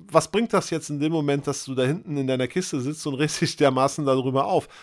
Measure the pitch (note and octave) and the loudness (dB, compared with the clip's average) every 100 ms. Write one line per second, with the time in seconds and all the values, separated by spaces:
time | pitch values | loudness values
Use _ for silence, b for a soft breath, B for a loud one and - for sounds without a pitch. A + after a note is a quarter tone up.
0 | - D#3+ - G3+ A#3 G3 - D#3+ - D3 | 2 2 2 -2 2 0 0 -6 -4 -2
1 | D#3 E3 D3 C#3+ C#3+ C3 - C3 B2+ F3 | 0 0 2 0 -2 -6 -4 0 0 0
2 | - C#3+ C3 B2+ B2+ F#3+ F3+ C3+ B2+ D#3 | -4 -4 -2 0 0 -2 -2 -4 -4 -4
3 | D3+ C3+ D3+ - D#3+ - C#3+ C3 C#3 - | -6 -2 -2 0 -2 2 2 4 2 0
4 | C#3 C3 C3 C3 F3 F3 - B | 2 2 2 0 2 0 -2 B